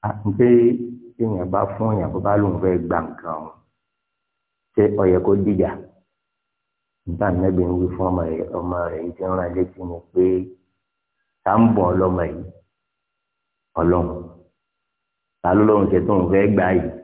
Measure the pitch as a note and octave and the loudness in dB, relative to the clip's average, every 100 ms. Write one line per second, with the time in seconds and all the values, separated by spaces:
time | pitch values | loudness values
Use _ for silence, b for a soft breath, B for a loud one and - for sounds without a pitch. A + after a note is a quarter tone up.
0 | A2 G#2 G#2 G2+ A#2+ A#2+ A#2+ A#2+ - - | -6 -4 -4 2 6 6 6 2 -6 -12
1 | - _ A2+ G2 F2+ G2 G2+ - A2 G#2+ | -20 _ -4 -2 -4 -2 -4 -4 -2 -2
2 | D#2+ E2+ G2 G#2 G2+ E2+ F#2 F2 E2 F2 | -2 -4 0 0 0 0 0 -2 -2 -4
3 | D#2+ D#2+ F2 D#2 D#2 - _ _ _ _ | -4 -10 -10 -10 -12 -20 _ _ _ _
4 | _ _ _ _ _ _ _ - G#2+ G#2 | _ _ _ _ _ _ _ 2 2 4
5 | F#2+ F#2 F#2 G2 G2 F#2 F2+ - - _ | 2 2 2 0 2 0 -2 -4 -14 _
6 | _ _ _ _ _ _ _ _ _ _ | _ _ _ _ _ _ _ _ _ _
7 | - F2 G#2 F2+ F#2+ F#2 F2 F2+ F2+ F#2 | -12 -4 -2 0 0 2 0 0 -2 -2
8 | F#2 F2+ E2 D#2+ F2 F2 F2 F2 E2+ E2 | -2 -2 -2 -4 -6 -6 -6 -4 -4 -6
9 | E2+ E2 F#2 F#2 F2 F2 F2+ - F2+ E2+ | -10 -8 -4 -4 -4 -2 -4 -4 -12 -12
10 | _ F#2 F#2 F#2 F#2 - _ _ _ _ | _ 0 2 2 -4 -14 _ _ _ _
11 | _ _ _ _ - G#2 A2+ G#2 F2+ F#2 | _ _ _ _ 0 4 4 4 0 2
12 | F#2+ F2+ E2 D#2+ F2+ - _ _ _ _ | 0 0 -4 -8 -14 -18 _ _ _ _
13 | _ _ _ _ _ _ _ - E2+ F2+ | _ _ _ _ _ _ _ -2 2 2
14 | F2 - - - _ _ _ _ _ _ | 0 -6 -14 -20 _ _ _ _ _ _
15 | _ _ _ _ F2 F#2+ G#2+ G#2+ F#2+ F#2+ | _ _ _ _ 0 4 4 4 4 2
16 | E2+ G2+ F2 G2 G2+ G2+ F2+ F#2 - - | 2 0 2 2 4 2 2 0 -2 -10